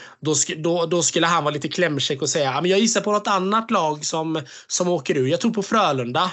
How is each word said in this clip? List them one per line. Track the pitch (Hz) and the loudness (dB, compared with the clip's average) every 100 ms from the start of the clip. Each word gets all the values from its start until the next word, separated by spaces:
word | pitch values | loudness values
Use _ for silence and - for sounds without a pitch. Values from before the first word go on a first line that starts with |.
| - - | -20 -8
då | 151 | -2
sk-, | 139 - 160 | 0 -2 -2
då, | 165 170 165 | -2 0 0
då | 175 | 0
skulle | - 170 165 | 0 2 4
han | 170 | 4
vara | 147 | 2
lite | 147 143 | -2 -4
klämkäck | 180 170 139 - 139 | 0 0 0 -2 -2
och | 147 | -2
säga: | 165 139 | 0 0
"Ja, | 135 | 0
men | 180 | 2
jag | 196 | 4
gissar | 226 214 | 4 2
på | 208 | 0
något | 208 214 | 0 0
annat | 196 190 220 233 | 0 2 0 0
lag | 202 156 151 - | 0 0 -2 -4
som, | 160 160 160 - - - | -4 -2 -4 -8 -16 -8
som | - 180 | -2 0
åker | 170 135 143 | 0 0 0
ur. | 131 | 2
Jag | 170 | 2
tror | 233 | 0
på | 214 | -2
Frölunda." | 190 226 175 135 120 151 185 | 0 2 2 0 -2 -2 -2